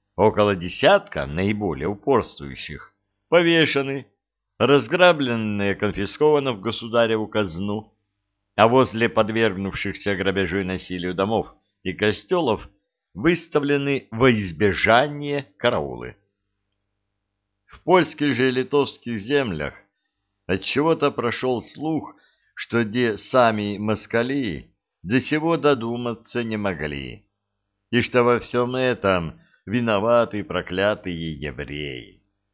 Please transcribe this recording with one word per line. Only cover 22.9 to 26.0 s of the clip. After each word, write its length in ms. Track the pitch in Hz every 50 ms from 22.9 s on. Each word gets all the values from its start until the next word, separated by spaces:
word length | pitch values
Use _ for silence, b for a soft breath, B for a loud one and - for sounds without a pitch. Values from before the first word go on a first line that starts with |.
| 101 123 123 117 107 98
сами 600 | - - - 131 123 113 110 107 104 104 104 92
москали 1000 | 104 107 107 98 - - - 117 120 127 139 143 131 107 80 67 60 - _ _ _ _ _ _ -
до 180 | 85 110 139
сего 340 | 156 - 147 156 151 165 165
додуматься 880 | 160 131 151 143 120 113 117 117 120